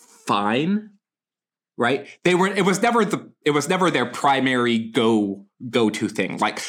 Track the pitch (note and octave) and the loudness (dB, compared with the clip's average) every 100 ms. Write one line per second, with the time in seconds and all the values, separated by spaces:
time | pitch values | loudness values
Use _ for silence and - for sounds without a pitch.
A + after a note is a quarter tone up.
0 | - - - G#2 G#2 A#2+ E3 G#3 G#3+ _ | -20 -16 -4 -2 0 0 0 -2 -4 _
1 | _ _ _ _ _ _ _ - A#2+ C3+ | _ _ _ _ _ _ _ -4 -2 -2
2 | - - E3+ F3+ F#3+ G3+ F#3 G3 A#3 A#3 | -6 -4 0 2 2 2 0 2 2 2
3 | F3+ C#3+ - _ D3+ D3 D3+ F#3 F3 C#3+ | 0 -2 -8 _ 0 0 0 0 2 2
4 | A#2+ - C#3+ C3+ C3 B2+ A#2+ A2+ A2+ B2+ | -2 0 0 2 2 0 2 0 0 0
5 | A2+ A2 G2+ G2 - _ B2+ B2 A2 G#2 | 2 2 0 -6 -14 _ -4 0 0 0
6 | G#2+ - F#2+ - G#2+ - | -6 -4 -6 -2 -4 -4